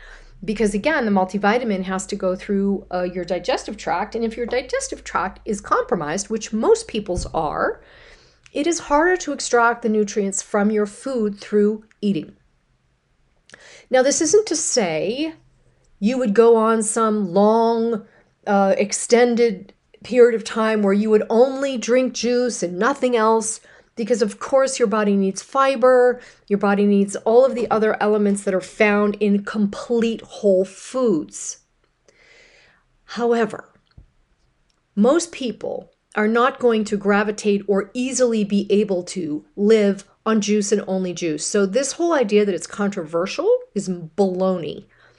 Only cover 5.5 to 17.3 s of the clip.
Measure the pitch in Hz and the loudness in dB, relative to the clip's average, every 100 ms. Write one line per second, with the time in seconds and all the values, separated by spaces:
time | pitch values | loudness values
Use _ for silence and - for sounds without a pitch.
5.5 | 208 - 427 466 196 147 175 - 226 220 | -8 -4 -2 -2 -4 -4 -6 -6 -8 -6
6.5 | 214 294 440 - 226 208 180 - - 156 | -2 2 0 0 -8 -6 -6 -6 -4 -4
7.5 | 156 240 453 - - - - _ _ _ | -2 -2 -4 -14 -20 -20 -20 _ _ _
8.5 | - 302 330 - 294 339 370 294 277 - | -4 -2 -2 0 2 2 0 -4 -8 -2
9.5 | 240 233 240 233 214 208 220 196 185 - | 2 2 0 0 0 0 -2 -4 -4 -4
10.5 | 214 202 214 208 - - 262 214 202 - | 0 0 0 -2 -6 -6 -4 -4 -6 -2
11.5 | 208 208 214 - _ 208 160 151 - _ | 2 2 0 -8 _ -2 -2 -4 -14 _
12.5 | _ _ _ _ _ _ _ _ _ _ | _ _ _ _ _ _ _ _ _ _
13.5 | - - - - 254 254 269 311 415 427 | -20 -20 -20 0 2 2 2 4 4 2
14.5 | 320 - - 185 156 170 247 320 320 _ | -2 -2 -2 0 -2 -4 -4 -6 -8 _
15.5 | _ _ _ _ - 202 262 247 202 233 | _ _ _ _ -4 -2 0 2 6 6
16.5 | 226 220 226 214 - 220 214 196 | 6 4 2 0 0 0 0 0